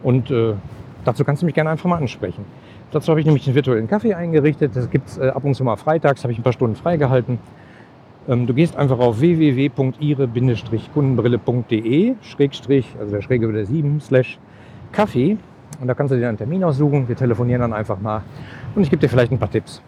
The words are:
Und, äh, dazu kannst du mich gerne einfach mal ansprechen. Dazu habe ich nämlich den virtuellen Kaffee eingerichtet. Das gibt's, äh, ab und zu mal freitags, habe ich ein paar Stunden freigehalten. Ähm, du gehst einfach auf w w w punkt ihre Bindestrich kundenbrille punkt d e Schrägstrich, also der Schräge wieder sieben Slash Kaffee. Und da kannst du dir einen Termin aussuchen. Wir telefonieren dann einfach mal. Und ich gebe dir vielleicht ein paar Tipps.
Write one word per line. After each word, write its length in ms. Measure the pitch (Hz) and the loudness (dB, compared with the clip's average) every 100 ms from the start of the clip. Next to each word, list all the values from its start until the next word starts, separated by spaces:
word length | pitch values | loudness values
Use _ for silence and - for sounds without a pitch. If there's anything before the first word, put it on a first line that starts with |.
Und, 300 | 135 127 123 | 2 0 2
äh, 240 | 127 113 101 - - - - - | 0 0 -2 -8 -16 -18 -4 -2
dazu 180 | 117 | 0
kannst 200 | 143 143 | 0 0
du 20 | 175 | 0
mich 100 | 139 | 0
gerne 140 | 156 | 0
einfach 180 | 160 180 | 0 0
mal 100 | 170 | 0
ansprechen. 460 | 139 - 95 - 98 - - - - | -2 -4 -8 -8 -14 -18 -20 -20 -6
Dazu 200 | 147 135 | -4 2
habe 80 | 156 | 2
ich 60 | 156 | 4
nämlich 200 | 147 139 | 2 2
den 100 | 127 | 0
virtuellen 320 | 135 117 110 | 2 0 0
Kaffee 280 | 208 226 180 | 0 0 -2
eingerichtet. 600 | 170 160 143 147 147 117 | 2 2 2 2 -2 -2
Das 140 | 123 | -2
gibt's, 280 | - 131 - | -2 -4 -2
äh, 120 | 131 | -2
ab 160 | 131 143 | 0 -2
und 80 | |
zu 100 | 131 | 0
mal 140 | 131 107 | 0 -2
freitags, 460 | - 160 147 135 | 0 2 2 2
habe 100 | 123 | -2
ich 60 | 113 | -2
ein 40 | |
paar 80 | 117 | 0
Stunden 240 | 117 123 107 | 0 0 0
freigehalten. 600 | 165 170 143 131 117 123 - - - - - - - - - | -2 0 2 2 2 -4 -6 -20 -20 -20 -20 -20 -20 -18 -2
Ähm, 200 | 123 120 | 0 0
du 60 | |
gehst 220 | 123 165 - | 2 2 2
einfach 240 | 143 123 | 0 4
auf 220 | 123 110 | 2 4
w 160 | 160 165 | 2 4
w 180 | 156 127 | 2 2
w 140 | 139 | 0
punkt 320 | 117 131 - | 0 -2 -2
ihre 260 | 151 143 135 | -2 0 0
Bindestrich 640 | 117 127 110 - 113 - | 2 0 0 -2 -6 -4
kundenbrille 440 | - 135 123 117 120 | 0 2 2 2 0
punkt 340 | - 123 117 | 0 -2 0
d 60 | 113 | -2
e 380 | 113 139 220 247 | 2 2 2 0
Schrägstrich, 680 | - - 143 - - 139 117 120 | -8 0 0 0 0 0 0 -8
also 160 | 107 101 | -6 -4
der 60 | |
Schräge 260 | 101 131 113 | -2 0 0
wieder 180 | 107 98 | -2 -2
sieben 360 | 151 147 147 | -2 0 -2
Slash 380 | - 131 127 - - - - - - | 2 2 2 -6 -20 -20 -20 -20 -10
Kaffee. 460 | - 208 - 135 208 - - - - | -2 0 2 0 0 -6 -20 -20 -10
Und 80 | 123 | -4
da 60 | |
kannst 180 | 123 139 | -2 0
du 60 | 131 | 0
dir 100 | 120 | 0
einen 100 | 107 | -2
Termin 260 | 107 180 | -4 -2
aussuchen. 440 | 180 135 147 143 123 | 0 2 2 2 0
Wir 80 | 120 | 0
telefonieren 460 | 127 120 120 123 | 0 0 0 0
dann 120 | 120 | 0
einfach 260 | 110 107 101 | -2 -4 -4
mal. 220 | 107 107 - - - - - - | -4 -6 -8 -16 -18 -16 -10 -2
Und 60 | |
ich 80 | 165 | 0
gebe 100 | 151 | 2
dir 80 | 143 | 2
vielleicht 240 | 123 120 | 4 2
ein 80 | 123 | 0
paar 120 | 104 | -2
Tipps. 300 | 120 - - | -4 -6 -18